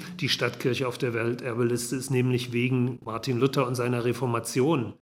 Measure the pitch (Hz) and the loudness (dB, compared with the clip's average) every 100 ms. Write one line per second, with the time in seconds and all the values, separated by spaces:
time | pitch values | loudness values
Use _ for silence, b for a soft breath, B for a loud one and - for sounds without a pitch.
0 | B B 135 - 120 - 135 120 127 117 | B B -2 0 0 0 -2 0 -2 -2
1 | 131 113 117 123 - 113 120 120 120 135 | -2 0 0 -2 -2 0 2 2 -2 -4
2 | - 127 127 123 123 120 127 131 123 123 | 0 2 4 2 0 0 2 2 0 -2
3 | - 113 139 120 135 143 123 123 123 123 | -6 -6 -2 2 2 2 0 0 0 0
4 | 117 120 127 117 - 131 139 156 107 - | 0 0 0 -2 -2 2 2 2 0 -8